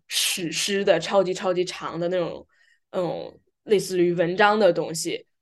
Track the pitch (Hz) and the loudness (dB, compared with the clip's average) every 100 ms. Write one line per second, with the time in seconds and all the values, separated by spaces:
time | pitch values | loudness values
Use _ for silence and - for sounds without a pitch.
0 | _ - - - 165 165 - 196 202 165 | _ -2 -2 -2 -4 -4 -2 0 4 2
1 | 160 202 180 180 202 180 175 - 147 147 | 4 2 2 -2 -2 -2 -2 -4 -8 -4
2 | 175 185 160 73 - _ _ _ _ 190 | -2 -2 -4 -8 -16 _ _ _ _ -6
3 | 170 95 62 - _ _ - 202 190 185 | -4 -6 -10 -16 _ _ 0 0 2 2
4 | 175 175 170 185 208 214 196 165 151 165 | 2 2 0 4 4 6 4 2 -2 -6
5 | 170 123 - _ | -6 -8 -10 _